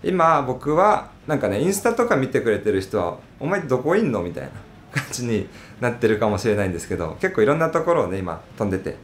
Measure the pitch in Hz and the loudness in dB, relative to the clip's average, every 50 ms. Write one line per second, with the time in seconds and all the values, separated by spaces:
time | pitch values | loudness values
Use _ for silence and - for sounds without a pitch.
0 | - 175 185 180 160 165 160 147 135 123 123 - - 143 151 165 190 214 - - | -2 0 2 4 4 4 4 4 2 -2 -4 -4 -2 0 2 4 4 4 4 2
1 | - - - - - - 151 139 - 98 98 104 143 185 196 196 - 247 233 247 | -2 -10 -20 -16 -4 -4 -2 0 0 0 0 2 0 0 0 2 0 0 2 2
2 | 233 233 202 139 131 127 - 123 - 117 104 98 - 107 98 95 92 - - 101 | 2 2 2 0 0 0 0 0 2 2 0 2 2 0 0 0 -2 -2 -2 -2
3 | 87 87 - - - - - - - 151 196 196 160 139 127 127 127 143 180 214 | -2 -2 -4 -8 -16 -20 -12 -8 -4 -2 -2 -2 0 0 -2 0 2 2 2 2
4 | 226 156 113 98 87 87 80 67 69 67 - - - - - - - - - 139 | 2 2 0 -2 -4 -4 -6 -8 -10 -12 -14 -16 -18 -20 -20 -20 -20 -8 -8 -6
5 | - - - - 120 120 113 101 90 - - - - - - - 120 123 117 117 | -6 -6 -8 -6 -4 -2 -2 -2 -2 -6 -14 -20 -20 -20 -10 -4 -4 -4 -2 2
6 | 117 107 110 104 113 107 101 92 - 113 104 104 101 92 87 82 - - 95 85 | 2 2 2 2 2 0 0 0 0 0 0 0 0 -2 -4 -6 -6 -6 -4 -4
7 | 85 80 78 - - 190 190 117 107 117 147 160 165 156 160 165 160 175 170 156 | -4 -6 -4 -4 -4 -2 2 2 4 4 4 2 0 0 0 0 0 2 2 2
8 | 110 87 92 98 92 87 80 82 - - - - 110 101 92 90 - 76 - - | 0 0 -2 -4 -4 -6 -8 -8 -12 -18 -6 -4 -2 -2 -2 -4 -4 -8 -10 -10